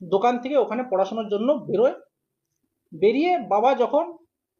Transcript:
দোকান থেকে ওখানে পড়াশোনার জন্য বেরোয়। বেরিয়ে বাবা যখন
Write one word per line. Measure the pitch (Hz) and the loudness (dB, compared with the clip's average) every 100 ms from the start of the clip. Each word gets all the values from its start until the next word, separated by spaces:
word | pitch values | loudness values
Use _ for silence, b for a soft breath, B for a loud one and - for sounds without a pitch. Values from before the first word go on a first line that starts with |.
দোকান | 175 196 240 247 | -2 0 2 0
থেকে | 262 285 | 0 0
ওখানে | 208 226 247 | 0 -2 -2
পড়াশোনার | - 226 226 208 | -2 -2 -4 -4
জন্য | 202 240 | -2 0
বেরোয়। | 302 - 190 254 359 _ _ _ _ _ _ _ _ _ | -2 -2 0 0 -2 _ _ _ _ _ _ _ _ _
বেরিয়ে | 160 196 254 349 349 | 0 2 2 0 0
বাবা | 202 202 247 | 0 2 2
যখন | 247 233 285 349 - _ _ _ | 2 0 0 -2 -8 _ _ _